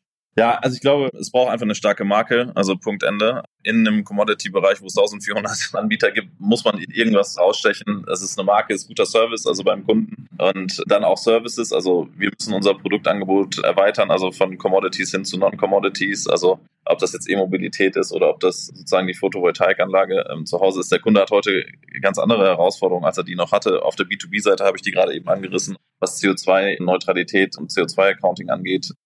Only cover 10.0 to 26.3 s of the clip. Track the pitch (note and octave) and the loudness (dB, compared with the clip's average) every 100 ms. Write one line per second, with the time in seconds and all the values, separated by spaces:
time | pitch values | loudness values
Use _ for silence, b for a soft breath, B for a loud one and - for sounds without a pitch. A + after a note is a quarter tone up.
10 | A2 - - - F#2 F#2+ F#2+ - - G2+ | 0 -8 -14 -2 -2 -2 -4 -6 0 2
11 | F#2 F#2+ A#2 A2+ A#2 A#2 A2+ - F#2 F2 | 2 0 2 2 0 -6 -4 -2 2 0
12 | D2 - G2+ - A2+ G2 G2 G2 F#2+ G#2 | 0 -4 -6 -4 -6 0 0 0 -2 -2
13 | - G2+ F#2+ F#2+ F#2+ - - F2+ G2 G#2+ | 0 -2 2 2 0 0 0 4 2 2
14 | G2+ F#2+ F#2 - F#2+ F#2 G2+ F#2+ F#2+ - | 0 0 0 -2 -2 -2 0 2 0 -4
15 | F#2 F#2+ G2 F#2+ G2 G#2 G2+ G#2 G2 - | -4 -4 -6 -2 -2 0 0 2 0 -2
16 | F#2+ G2 - - F2 F#2 _ _ - - | -4 -4 0 2 2 0 _ _ -4 -2
17 | - F2 - G2 F#2 F#2 F#2 - F#2+ G2 | -2 -4 -2 0 0 -2 -4 0 0 0
18 | F#2+ E2+ D#2 - F#2 - - - - F#2+ | -2 0 0 2 -2 -2 -8 -16 -2 0
19 | F#2 F2+ G2 G2 F2+ E2 F#2 G2 F#2+ F#2+ | 0 -2 -4 0 0 2 2 2 0 0
20 | F#2 F#2+ - D#2 D#2 F2 F#2+ F#2+ F2 F2+ | 0 -2 -4 -6 -6 0 0 0 0 0
21 | A2+ G#2 F#2+ G2+ G#2 G2 - - _ - | 4 4 4 2 2 -2 -4 -12 _ -4
22 | G2 G2 G#2 A2+ F#2+ E2+ F2+ - F#2+ F2 | -2 0 2 4 4 4 2 2 0 0
23 | F2 F#2 F2+ F2+ E2+ G2+ - F#2 - - | 0 -2 -4 -4 0 0 2 0 0 -2
24 | F#2+ G2+ E2+ G2+ G2+ F#2+ G2 F#2 G2+ F2+ | -4 -8 -6 -2 2 2 2 0 -2 0
25 | F#2 E2+ F2+ F#2+ F#2+ F#2+ - F#2+ _ _ | 0 0 -2 -4 -2 -6 -6 -10 _ _
26 | - - G2+ | -6 -2 0